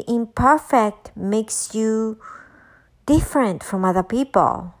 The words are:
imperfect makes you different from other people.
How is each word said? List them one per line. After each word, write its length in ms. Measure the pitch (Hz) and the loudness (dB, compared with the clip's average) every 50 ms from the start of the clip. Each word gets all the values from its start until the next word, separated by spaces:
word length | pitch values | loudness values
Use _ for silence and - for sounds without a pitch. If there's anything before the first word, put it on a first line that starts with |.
| - | -4
imperfect 1080 | - 240 233 233 226 - - 240 262 302 311 - - 285 240 214 208 - - - - - | -2 -2 -2 -4 -4 -2 2 4 4 4 4 2 2 2 2 2 0 -2 -8 -14 -20 -12
makes 580 | - 185 196 208 220 220 - - - - - - | -8 -4 -2 -2 -2 -2 -4 -6 -8 -8 -6 -4
you 460 | 220 220 220 220 220 220 220 214 220 - - - - - - _ - _ _ _ _ _ _ _ _ _ | -2 -2 0 0 -2 -2 -4 -6 -10 -14 -20 -20 -20 -20 -20 _ -20 _ _ _ _ _ _ _ _ _
different 580 | - 196 214 - - - 285 247 202 170 147 - | 2 2 2 2 0 0 0 0 0 -2 -6 -8
from 200 | - 196 190 185 | -6 -4 0 0
other 200 | 185 175 185 185 | 2 2 0 0
people. 720 | - 226 247 277 269 - 190 156 - - - 180 180 - _ | -2 -2 -2 -2 0 2 2 2 2 0 -2 -6 -14 -18 _